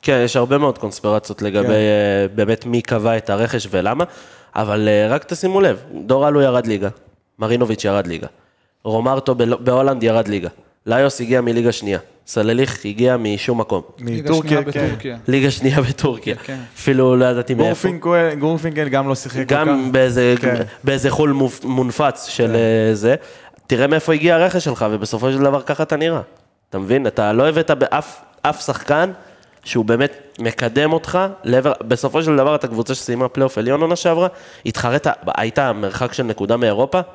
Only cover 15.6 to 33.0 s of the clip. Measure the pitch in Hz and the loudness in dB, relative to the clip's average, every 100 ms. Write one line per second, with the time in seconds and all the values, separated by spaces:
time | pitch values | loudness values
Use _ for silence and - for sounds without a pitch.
15.6 | 131 143 123 - 143 113 - - - 135 | 0 2 0 0 -2 -2 -6 -8 -10 -14
16.6 | 120 - - 131 131 127 127 120 120 127 | -16 -6 0 4 4 4 4 2 -2 0
17.6 | 165 170 185 175 165 175 165 147 147 165 | 0 0 -4 -2 0 2 2 0 -2 -2
18.6 | 160 151 147 135 139 131 127 127 131 143 | -4 -4 -2 -2 -2 -4 -4 -6 -2 0
19.6 | 156 139 131 131 127 120 123 123 131 120 | 2 2 2 2 4 4 4 4 2 0
20.6 | 110 - 135 139 135 135 151 139 135 - | -4 -4 -2 0 0 2 2 2 0 -2
21.6 | 123 127 127 117 147 - - - 117 113 | -4 0 0 0 0 0 -10 -2 2 2
22.6 | 113 113 110 107 110 139 - - - _ | 4 4 2 2 2 0 -2 -20 -20 _
23.6 | _ 120 139 156 160 156 160 165 180 180 | _ 0 2 2 2 2 4 4 2 0
24.6 | 165 120 107 107 107 113 127 135 139 139 | -4 -2 -2 -2 -4 -2 -2 2 2 2
25.6 | - 147 156 151 160 160 - - _ _ | -2 -4 -2 -2 -2 -2 -6 -18 _ _
26.6 | _ 95 95 127 127 - 104 110 143 156 | _ -8 -2 0 0 0 0 2 2 2
27.6 | 160 139 139 143 - - - _ 143 147 | 0 0 0 -2 -6 -16 -20 _ -4 -4
28.6 | - 131 - 147 185 180 - - _ _ | -6 -6 -2 0 0 -4 -20 -20 _ _
29.6 | - 127 110 117 143 - - - 117 - | -6 -2 0 2 0 -2 -20 -6 -6 -2
30.6 | 117 123 151 160 160 180 190 196 - 127 | -2 0 2 0 0 -2 -2 -4 0 2
31.6 | 135 - 113 123 135 135 160 147 135 151 | 2 -2 -2 -2 0 0 2 2 4 2
32.6 | 139 113 117 131 | -2 -4 -4 -4